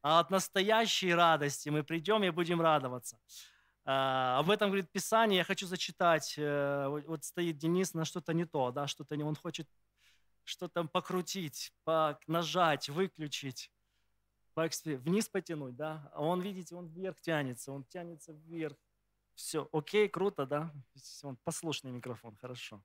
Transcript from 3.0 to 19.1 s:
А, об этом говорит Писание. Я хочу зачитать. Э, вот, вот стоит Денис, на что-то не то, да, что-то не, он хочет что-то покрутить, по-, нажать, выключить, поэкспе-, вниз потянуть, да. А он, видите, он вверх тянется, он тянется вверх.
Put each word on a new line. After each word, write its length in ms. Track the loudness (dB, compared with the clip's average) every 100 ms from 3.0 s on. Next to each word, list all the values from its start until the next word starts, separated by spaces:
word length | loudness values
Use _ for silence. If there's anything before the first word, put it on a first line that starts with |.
| -10 -16 _ -20 -20 _ _ _
А, 540 | -2 2 2 2 2 2
об 120 | 4
этом 200 | 4 2
говорит 200 | 0 -2
Писание. 460 | -6 2 4 6 4
Я 60 |
хочу 220 | 2 -2 -4
зачитать. 680 | -6 -8 2 4 4 2 -4
Э, 500 | -2 0 0 0 -2
вот, 180 | -4 -6
вот 180 | -8
стоит 340 | -8 -2 -2 0
Денис, 360 | 0 0 0
на 100 | -2
что-то 280 | -4 -6 -2
не 140 | -2 0
то, 240 | 0 0
да, 160 | -2 -6
что-то 300 | -6 -8 -4
не, 80 |
он 120 | -4 -4
хочет 320 | -6 -8 -12 _ _ _ _ _ _ _
что-то 400 | -14 -10 -6 -4
покрутить, 880 | -2 -2 -2 -4 -2 -6 -6 -8 -12 _
по-, 340 | 0 2 2 0 -2
нажать, 640 | 0 2 4 4 4 0
выключить, 840 | 0 -2 -2 -8 -6 -8 -10 -14 _ _ _ _ _ _ _ _
поэкспе-, 420 | -2 -2 -2 -6 -4
вниз 320 | 0 0 0
потянуть, 480 | -4 -4 -8 -8 -8
да. 340 | -8 -8 -12
А 80 | -2
он, 180 | 0 0
видите, 340 | -2 -8 -12
он 120 | -12 -14
вверх 340 | -8 -8 -6
тянется, 520 | -2 0 -2 -6 -10
он 120 | -12
тянется 480 | -10 -12 -12 -14 -18
вверх. 440 | -20 -12 -6 -6 -8 _ _ _